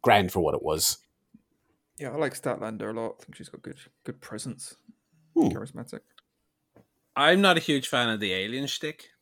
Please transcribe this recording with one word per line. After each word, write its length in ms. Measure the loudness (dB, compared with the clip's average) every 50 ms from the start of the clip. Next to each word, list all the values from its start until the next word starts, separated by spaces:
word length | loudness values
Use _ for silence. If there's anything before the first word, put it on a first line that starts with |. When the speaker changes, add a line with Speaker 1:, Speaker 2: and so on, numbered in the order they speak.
| 4
Speaker 1:
grand 300 | 4 6 6 4 2 0
for 80 | 0
what 140 | 0 0 0
it 80 | -2 -2
was. 360 | -2 -2 0 0 -2 -2 -4 _ _ _ _ _ _ _ _ _ _ _ _ _ _ _ _ _ _ _ -10
Speaker 2:
Yeah, 120 | -10 -8 -4
I 40 |
like 160 | -4 -4 -4 -4
Statlander 580 | -4 -4 -4 -4 -4 -6 -8 -6 -6 -6 -6 -6
a 20 | -6
lot. 180 | -6 -8 -8 -12
I 40 | -18
think 120 | -20 -20
she's 140 | -18 -18 -18
got 100 | -18 -18
good, 160 | -16 -16 -16 -16 -20 -20 _ _ _
good 180 | -14 -14 -12 -14
presence. 520 | -14 -12 -10 -10 -10 -10 -10 -14 -16 -18 -20 _ -20 -20 _ _ _ _ _ _ _ _
Speaker 1:
Hmm. 140 | 2 2 2
Speaker 2:
Charismatic. 520 | 2 -2 -6 -10 -12 -14 -14 -12 -14 -16 -16 _ _ -20 _ _ _ _ _ _ _ _ _ _ _ -20 _ _ _ _ _ _ _
Speaker 3:
I'm 280 | 4 6 6 6 8 8
not 160 | 6 6 4
a 20 |
huge 280 | 4 2 0 0 0 0
fan 200 | 0 0 2 2
of 120 | 0 0
the 120 | 0 -2 0
alien 340 | -2 -2 -4 -4 -6 -6
shtick. 440 | -6 -6 -6 -8 -8 -10 -12 -18 -20 _ _